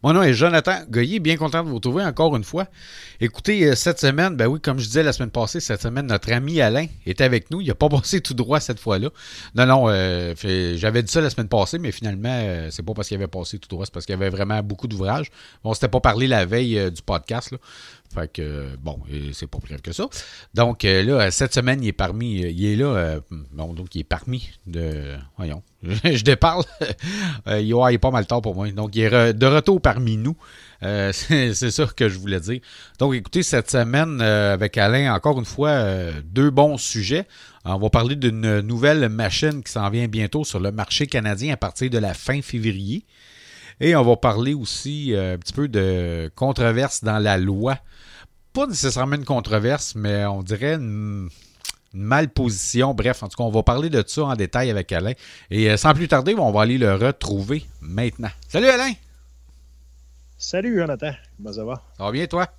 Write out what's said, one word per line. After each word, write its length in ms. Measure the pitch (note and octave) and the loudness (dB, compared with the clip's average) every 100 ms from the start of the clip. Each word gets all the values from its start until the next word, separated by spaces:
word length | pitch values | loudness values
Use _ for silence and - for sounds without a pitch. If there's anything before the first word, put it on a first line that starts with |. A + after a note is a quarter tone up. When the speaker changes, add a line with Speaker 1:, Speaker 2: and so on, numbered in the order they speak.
Speaker 1:
Mon 100 | C3+ | 4
nom 100 | E3+ | 6
est 120 | F3 | 6
Jonathan 460 | A#2 E3 E3 E3 F#3+ B2+ | 6 4 4 2 -2 -2
Goyer, 300 | A#2 B2 G#3+ | 0 0 0
bien 180 | D#3 E3 | 0 0
content 260 | D#3 E3 | 0 -2
de 60 | E3 | -2
vous 60 | A#2+ | -4
retrouver 280 | B2+ C#3+ | -2 -2
encore 320 | F#3+ B2+ D#3+ C3+ | -2 2 2 2
une 80 | |
fois. 220 | G#2 D#3+ F#3 - - - - - | -4 -6 -6 -10 -20 -20 -20 -4
Écoutez, 480 | A#2 - - G#3 D3+ | -4 -2 -2 4 4
euh, 80 | |
cette 240 | B2+ F3 E3+ | 4 2 2
semaine, 380 | C#3 C#3 F#3 D3 | 2 2 0 2
ben 100 | A#2 | 0
oui, 140 | D3+ | 0
comme 180 | - C3 | -2 -2
je 60 | |
disais 180 | A2+ B2+ | 0 2
la 120 | D#3 | 2
semaine 160 | B2+ A#2+ | 0 -4
passée, 300 | A#2+ A2 F3 | -2 -4 -4
cette 200 | - G#2 | -6 -4
semaine, 260 | A#2 B2 C#3 | -4 -4 -2
notre 240 | G#2 - | -2 0
ami 260 | A#2+ C#3 E3 | -2 0 2
Alain 240 | A#2 B2 D#3+ - - | 2 2 -2 -10 -8
est 160 | F#2 | 0
avec 280 | C3 A#2+ - | 2 2 -2
nous. 120 | E3+ | -6
Il 80 | E3+ | -4
a 40 | |
pas 140 | - D3+ | 2 4
passé 320 | C#3+ - G3 | 2 2 -2
tout 140 | - | -2
droit 260 | B2 A#2 D3 | -4 0 0
cette 180 | - A2+ | -2 -6
fois-là. 300 | - G2 B2 - - - - | -2 -2 -2 -8 -20 -18 -6
Non, 100 | A2+ | 4
non, 200 | B2+ C3+ A#2 | 6 6 6
euh, 460 | G2 F#2 F2 F2 | 4 2 0 -4
fait, 420 | E2 G#2 F#2 F2+ F2 | -4 -2 0 0 0
j'avais 260 | G#2+ A2+ | 2 2
dit 80 | A2 | 2
ça 120 | E3 | 2
la 80 | D3+ | 0
semaine 180 | - G#2+ | -2 0
passée, 300 | A#2 F#2+ E3+ | 0 0 -2
mais 140 | D#3+ | -6
finalement, 360 | - A2 G2 A#2 | -6 -6 -4 -4
euh, 400 | B2+ G#2+ F2 D#2+ | -2 -2 -4 -6
c'est 120 | - | -8
pas 100 | E2+ | -8
parce 160 | G#2+ G2+ | -6 -6
qu'il 80 | G2 | -4
avait 100 | F#2+ | -6
passé 320 | F#2 E2+ G2+ | -6 -10 -12
tout 120 | - | -10
droit, 160 | F2 F#2+ | -8 -8
c'est 80 | |
parce 100 | F2 | -10
qu'il 80 | - | -6
y 40 | F#2+ | -2
avait 120 | G2 | -2
vraiment 340 | F#2+ G2+ G#2+ | -2 -2 -2
beaucoup 240 | G#2 G2 B2 | -4 -6 -6
d'ouvrages. 440 | G#2 F#2+ C3 D3 - - - | -4 -2 -2 -4 -12 -20 -10
On 80 | A2 | -6
s'était 160 | A2 B2 | -2 2
pas 120 | B2+ | 2
parlé 260 | B2+ A2 C3+ | 2 2 2
la 180 | A#2 | 2
veille, 340 | F2+ A#2 B2+ G#2+ | 2 0 0 0
euh, 120 | F#2+ | -2
du 100 | E2+ | -4
podcast, 520 | - F2+ - A2+ - | -4 -6 -4 -8 -8
là. 60 | C3 - - - - _ | -16 -16 -20 -20 -20 _
Fait 120 | - D#2+ | -8 -8
que, 80 | - | -6
euh, 360 | D2+ D2 C2+ C2 | -8 -6 -8 -10
bon, 180 | D2 D2 C#2+ | -10 -10 -10
et 220 | D2 C#2+ | -8 -8
c'est 120 | C#2+ D2 | -10 -10
pas 120 | - | -10
plus 100 | - | -10
grave 140 | C#2+ | -12
que 100 | F2 | -10
ça. 160 | E2+ A#3+ - - - - | -8 -8 -8 -16 -20 -6
Donc, 320 | - A#2+ A#2+ G2+ | 0 2 2 2
euh, 160 | F#2+ | 4
là, 280 | G#2 C3+ G2 | 4 4 2
cette 220 | F2+ C3+ | 2 0
semaine, 300 | - B2 C3+ | 2 2 0
il 60 | A#2 | -2
est 40 | |
parmi, 500 | - F#2+ G#2 A#2+ G2 | -2 -4 -2 -4 -2
euh, 60 | F2 | -2
il 160 | E2+ | 0
est 100 | G#2 | 0
là, 120 | G#2 C#3 | 2 2
euh, 340 | A2 E2 D#2 - D#2+ C2+ | 2 0 -2 -8 -14 -14
bon, 220 | C#2+ D#2+ | -10 -10
donc 200 | E2 F2+ | -8 -8
il 60 | E2+ | -8
est 40 | |
parmi 440 | D2 F2+ - B2 - - F#2 | -4 -6 -4 -8 -8 -14 -10
de, 480 | E2+ E2 D2+ C#2+ C#2+ C#2 - | -6 -4 -6 -8 -12 -14 -10
voyons, 260 | E2+ E2 - | -8 -8 -14
<laughs> 100 | _ | _
je 420 | F2 G#2 E3 C3 | -6 0 0 2
déparle. 400 | A2 C3+ E3 F3 - - C3+ G2+ D#3+ G#3 F#3+ C3 - | 4 4 4 2 -4 -4 -6 -6 -6 -4 -6 -6 -4
Euh, 140 | G#2+ | -2
il, 140 | G#2+ | 2
ouais, 180 | A#2 B2+ | 4 4
il 20 | A#2+ | 4
est 20 | |
pas 120 | C3+ | 2
mal 160 | B2+ G2 | 2 0
tard 140 | A#2+ | -2
pour 140 | A2 | -2
moi. 160 | F2+ G#2 | -4 -6
Donc, 260 | G2 G#2+ G#2 | -6 -4 0
il 60 | |
est 80 | A2 | 4
re-, 220 | A#2+ A#2 | 6 4
de 120 | G#2+ C3 | 6 6
retour 360 | D3+ D3 F#3+ | 6 4 4
parmi 340 | D3 A2 A#2+ G#2+ | 4 2 0 0
nous. 220 | A#2+ E3 - - - - | -2 -4 -12 -20 -20 -10
Euh, 300 | F#2 G#2 G2 | -4 -2 -2
<laughs> 0 | |
c'est, 400 | G2 - D#3 B2 | -2 0 2 2
c'est 180 | G2+ A#2+ | 0 -2
ça 140 | G#2+ | 0
que 240 | D3+ - A2+ | -2 2 0
je 100 | F#2 | 0
voulais 220 | G2 F#2+ | -4 -4
dire. 200 | E2 B2 - - - - | -4 -8 -10 -20 -20 -2
Donc, 140 | C#3 | 0
écoutez, 300 | B2+ F#2+ F3 | 0 -2 -2
cette 280 | F3+ C3 - | 0 0 2
semaine, 520 | C3 A#2 C3+ E3 C#3+ | 0 2 2 0 0
euh, 320 | A2 G#2 G2+ | 2 4 2
avec 240 | F#2+ G#2 - | 2 0 2
Alain, 360 | G#2 B2 C#3 | 2 4 2
encore 240 | G#2+ D3+ C3+ | 2 2 0
une 60 | |
fois, 240 | A2+ - D3 | -2 -2 0
euh, 440 | C#3+ G#2+ F#2+ E2+ D#2 | 2 0 -2 -4 -8
deux 240 | D2+ G2+ C#3+ | -4 2 4
bons 300 | C3 D3 C#3 | 6 4 2
sujets. 480 | - A#2 F#2+ D3+ G3+ - - - - | -4 -4 -2 -2 -4 -14 -20 -14 -6
On 100 | F#2+ | -2
va 140 | G#2+ | 2
parler 260 | A#2+ A#2 C#3+ | 2 2 0
d'une 440 | B2+ A2 A2 G#2 | 0 0 0 0
nouvelle 500 | G#2 A#2 C#3 D#3 A#2+ | 0 2 4 4 2
machine 520 | G#2+ G#2+ - D#3 D3 | 0 -2 0 0 -2
qui 80 | - | -6
s'en 200 | A#2 G2+ | -4 -2
vient 180 | A2+ A#2+ | 0 -2
bientôt 360 | A2 G#2 D3+ | -2 -2 -2
sur 160 | D3+ G2 | -4 -2
le 120 | G2 | -4
marché 340 | G#2+ G2+ - C#3+ | -4 -4 -2 0
canadien 460 | C3 G#2+ G2+ C#3 | 0 -2 -2 -4
à 60 | C3+ | -2
partir 320 | G2 - B2+ | -4 -4 -2
de 80 | A#2 | 0
la 160 | G#2 | -2
fin 260 | E2+ - C#3 | -4 -4 -4
février. 640 | - B2 A2 F#2+ G2 D3+ - _ - - - - - - | -4 -4 -2 -2 -4 -6 -8 _ -20 -20 -20 -20 -20 -2
Et 140 | D3+ | 2
on 80 | E3 | 4
va 140 | A#2+ A#2 | 6 4
parler 380 | B2 G#2+ B2+ | 4 2 0
aussi, 580 | D3 A2 - C#3 D3+ C#3 | -2 -6 -8 -8 -6 -2
euh, 220 | G2+ F#2 | 0 0
un 40 | F2+ | -4
petit 140 | - | -6
peu 160 | - C#3+ | -4 -2
de 640 | G#2+ F#2+ F2+ F2 E2+ D#2+ | 0 2 0 -2 -4 -8
controverse 720 | - C3 C3+ A#2 A2+ C3+ - | -2 -2 2 2 2 0 -2
dans 140 | A2 G#2+ | -2 0
la 180 | G#2 G2 | 2 2
loi. 420 | F#2 G2 A#2+ C3+ - - - - - _ _ | 2 0 -2 -2 -8 -20 -20 -20 -20 _ _
Pas 140 | - C#4 | -2 -2
nécessairement 480 | D#3 C3 A#2+ C3 | 0 -2 0 -2
une 100 | D3 | -2
controverse, 720 | C3+ B2+ G#2 A2 A2+ C#3 - | -2 -2 0 0 0 -2 -4
mais 300 | A2 G#2 G2+ | -6 -2 0
on 180 | G2+ G2 | 0 -4
dirait 320 | F#2 G#2 C#3 | -4 -4 -2
une, 540 | D#3+ A#2+ G#2 G#2+ G2+ F2+ - - _ - - _ | -2 -4 -6 -6 -6 -8 -12 -20 _ -14 -14 _
une 80 | F#2+ | -8
malposition. 880 | G#2 C#3 D#3 - B2+ F#2+ - A#2 C3 | 0 2 2 0 0 -2 -2 2 2
Bref, 300 | A#2+ A2+ B2 | 2 0 -2
en 60 | G2+ | -6
tout 80 | - | -4
cas, 80 | |
on 80 | A#2 | 0
va 100 | A2 | 2
parler 260 | - B2 D#3+ | 4 2 2
de 140 | C#3 | 0
ça 200 | G2+ - | 0 -2
en 100 | D3 | -2
détail 360 | A#2+ F#2+ B2 B2+ | 0 0 0 0
avec 200 | G#2 F2 | -2 -2
Alain. 220 | F2 F#2+ B2+ - - - | -2 -2 -6 -12 -20 -4
Et, 180 | G2+ A2 | 2 4
euh, 60 | G#2+ | 6
sans 180 | D#3 | 6
plus 140 | D3+ E3+ | 4 4
tarder, 260 | C#3+ C#3 | 2 2
on 160 | A3 C3 | 2 2
va 120 | G#2 | 4
aller 140 | A2 B2+ | 4 4
le 140 | A2+ F#2+ | 4 4
retrouver 680 | B2 C#3 - G2+ G2 D3 - - | 2 0 -4 -4 -2 -4 -6 -16
maintenant. 500 | D2 F#2+ A#2+ - G#2+ - - | -8 -4 -4 -4 -10 -10 -4
Salut 180 | E3 B3+ | 2 4
Alain ! 240 | B3 C4 A#3 - - - - - - - - - - - - - - | 4 0 -4 -12 -20 -20 -20 -20 -20 -20 -20 -20 -20 -20 -20 -20 -14
Speaker 2:
Salut 380 | - F3+ A3+ G#3+ | -6 -4 0 0
Jonathan, 360 | E3 C3 D3+ C3+ - - | 0 -2 -6 -8 -16 -18
comment 160 | D3 | -12
ça 120 | G#2 | -10
va ? 200 | A2 B2+ - - | -8 -10 -12 -8
Speaker 1:
Ça 60 | |
va 80 | G2+ | -4
bien 160 | B2+ E3+ | -2 -2
toi ? 220 | E3+ F3+ | -2 -4